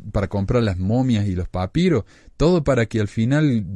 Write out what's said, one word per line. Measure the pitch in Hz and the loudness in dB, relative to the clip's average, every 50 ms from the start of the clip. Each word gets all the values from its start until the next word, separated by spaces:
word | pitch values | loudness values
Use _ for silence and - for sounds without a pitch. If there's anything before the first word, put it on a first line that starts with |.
| - - - | -16 -6 -4
para | 110 98 95 | -4 -4 -2
comprar | - 104 98 92 120 123 117 | -2 -4 -2 0 0 0 2
las | 107 90 87 | 0 -2 -2
momias | 92 95 110 123 131 131 120 104 101 | -2 0 0 0 2 2 2 2 0
y | 98 92 | 0 -2
los | 90 90 - | -4 -4 -4
papiros, | - 90 92 92 - 156 175 185 165 117 - - - - _ - - | -4 -4 -4 -2 -2 0 2 2 2 0 -2 -4 -14 -20 _ -20 -8
todo | _ 143 160 180 175 147 | _ 2 2 2 2 2
para | - 135 117 113 | 2 2 2 0
que | 110 - 113 | 0 0 -2
al | 104 101 | -2 -2
final | - - 113 117 135 151 156 147 123 113 104 82 98 | -2 -2 0 2 2 2 2 2 2 0 -2 -4 -8